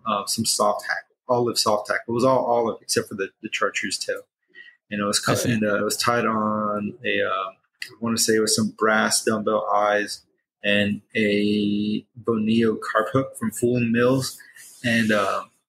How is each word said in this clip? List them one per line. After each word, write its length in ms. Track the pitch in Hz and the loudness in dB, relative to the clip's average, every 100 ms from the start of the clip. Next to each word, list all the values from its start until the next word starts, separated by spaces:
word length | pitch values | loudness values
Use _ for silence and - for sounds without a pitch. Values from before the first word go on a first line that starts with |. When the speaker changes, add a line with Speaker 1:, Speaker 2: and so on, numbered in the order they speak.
| 110 | -4
Speaker 1:
uh, 180 | 101 98 | -2 -2
some 180 | - 107 | -2 -2
soft 400 | - 104 - - | 2 2 0 -4
tackle, 320 | 107 - _ - | -8 -8 _ -2
olive 320 | 123 120 110 | 0 2 0
soft 280 | 113 104 - | 2 0 0
tackle. 160 | 98 - | -4 -2
It 60 | |
was 100 | 117 | 0
all 220 | 131 127 123 | 2 2 2
olive 320 | 120 110 - | 2 0 -4
except 280 | - - - | -4 -2 -2
for 60 | 104 | -6
the, 120 | 95 _ | -8 _
the 80 | 107 | -10
chartreuse 460 | - 101 - - - | -2 -2 -2 -6 -6
tail. 240 | - - - _ _ - - _ _ | -6 -8 -10 _ _ -20 -20 _ _
And 120 | 104 | -4
it 20 | |
was 180 | 101 104 | -2 0
Speaker 2:
I 40 | - | 0
Speaker 1:
cut, 140 | 113 | 0
Speaker 2:
see. 120 | 127 | 0
Speaker 1:
and, 120 | 113 107 | 0 0
uh, 100 | 101 | 0
it 80 | |
was 140 | 104 - | 0 0
tied 280 | 123 120 110 | 0 2 0
on 720 | 110 107 107 107 104 101 - 104 | 0 0 -2 -2 -2 -4 -4 -2
a, 160 | 101 | 0
uh, 280 | 98 95 95 - _ _ | 0 -2 -6 -10 _ _
I 120 | - - | -18 -6
wanna 180 | 113 113 | -2 0
say 180 | - 110 | 2 2
it 40 | |
was 160 | 107 - | 2 0
some 140 | 107 | -2
brass 520 | - 107 107 110 - 117 | 0 2 2 2 0 0
dumbbell 420 | 110 107 107 107 | 0 0 0 0
eyes 540 | 104 104 104 101 - _ _ _ _ | 2 2 2 0 -8 _ _ _ _
and 380 | 104 104 101 104 - 113 | 0 2 2 -2 -4 -2
a 920 | 104 104 104 104 104 104 104 107 - 117 | 0 2 2 2 0 0 -2 -4 -8 -6
Bonillo 560 | 113 113 107 113 113 107 | -2 0 2 4 2 0
carp 300 | - 110 110 | -2 -2 0
hook 260 | - - - | 0 -2 -6
from 140 | 113 | -6
Fooling 400 | - 120 123 117 | -2 0 2 2
Mills. 480 | 117 123 135 131 - - - - - 120 | 2 4 2 -2 -8 -20 -20 -20 -6 0
And, 260 | 113 110 | 0 2
uh, 320 | 104 98 98 - _ | 2 0 -2 -8 _